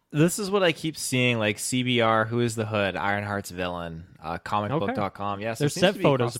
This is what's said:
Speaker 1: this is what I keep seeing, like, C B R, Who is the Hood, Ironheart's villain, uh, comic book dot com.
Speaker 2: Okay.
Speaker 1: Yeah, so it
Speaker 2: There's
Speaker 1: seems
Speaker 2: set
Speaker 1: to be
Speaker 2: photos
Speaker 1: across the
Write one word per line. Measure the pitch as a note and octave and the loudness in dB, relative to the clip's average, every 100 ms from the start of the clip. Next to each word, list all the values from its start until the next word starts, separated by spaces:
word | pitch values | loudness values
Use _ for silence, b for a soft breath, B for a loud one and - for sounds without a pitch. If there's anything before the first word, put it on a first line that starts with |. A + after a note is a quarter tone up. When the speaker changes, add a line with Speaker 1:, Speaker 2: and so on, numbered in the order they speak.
| _ D3+ | _ 2
Speaker 1:
this | E3+ - | 2 2
is | G3 | 0
what | G3+ | 2
I | F3+ | 2
keep | D3+ D#3+ D3 | 2 -4 -6
seeing, | - B2+ B2 A#2 | -2 2 2 4
like, | G#2+ G#2 | 0 0
C | - B2+ | -2 0
B | B2 A#2+ | 2 4
R, | A2+ A2 | 4 4
Who | A2 A#2+ | 2 0
is | A#2+ | 0
the | A2 | 0
Hood, | G#2+ G#2+ G2 F2 | -2 0 0 0
Ironheart's | G2 G2+ G#2 G2+ - | 0 0 -2 -4 -6
villain, | F2+ F2+ F2 E2+ E2 E2+ - | -6 -4 -4 -8 -10 -14 -14
uh, | D#2+ E2+ | -8 -8
comic | - G#2 G#2 | -4 -2 0
book | C#3+ F3+ | -2 -2
dot | B3+ G2 | -2 -4
com. | - G2+ | -4 -6
Speaker 2:
Okay. | G2+ | -4
Speaker 1:
Yeah, | A2 | -6
so | A2+ | -2
it | |
Speaker 2:
There's | D3 | -2
Speaker 1:
seems | - | 2
Speaker 2:
set | F3+ | 2
Speaker 1:
to | G3 | 2
be | |
Speaker 2:
photos | F3 C3 | 2 2
Speaker 1:
across | |
the | A#2+ | 0